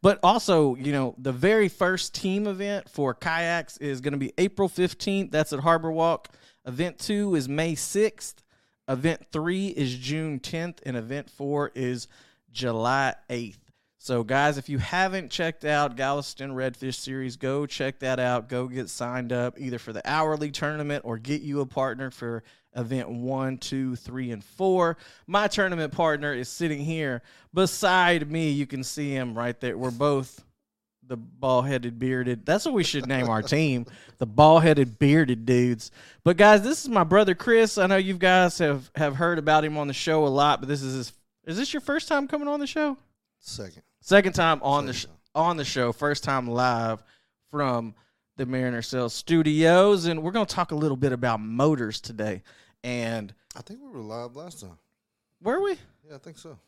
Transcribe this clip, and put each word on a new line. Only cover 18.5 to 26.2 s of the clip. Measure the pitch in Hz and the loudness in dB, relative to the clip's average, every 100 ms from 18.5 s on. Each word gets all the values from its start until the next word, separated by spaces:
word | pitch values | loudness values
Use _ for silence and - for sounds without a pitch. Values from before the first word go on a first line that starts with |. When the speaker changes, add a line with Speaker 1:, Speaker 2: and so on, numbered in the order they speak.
| 123 127 | -6 -6
Speaker 1:
get | 127 117 | -6 -8
signed | - 120 123 123 | -8 -6 -6 -4
up | 123 123 - | -2 -2 -4
either | 135 120 | -8 -8
for | - | -8
the | 107 | -10
hourly | - 147 156 151 151 | -2 0 0 -2 -4
tournament | 139 147 151 147 143 | -4 -6 -4 -6 -6
or | - 113 | -6 -10
get | 110 151 | -6 -6
you | 147 143 | -4 -4
a | 131 | -4
partner | 120 135 120 135 | -2 -4 -4 -10
for | - 120 117 - _ _ | -10 -8 -8 -12 _ _
event | 123 117 131 123 | -10 -4 -4 -6
one, | 120 123 135 131 127 | -8 -6 -4 -4 -6
two, | - 135 131 123 | -8 -4 -4 -6
three, | - 127 123 | -10 -10 -8
and | 113 | -8
four. | 101 _ 190 185 170 165 - - - | -14 _ 0 2 2 0 -10 -20 -2
My | 196 208 | 0 0
tournament | 208 196 175 156 | 0 0 0 -4
partner | 127 165 147 | 0 2 2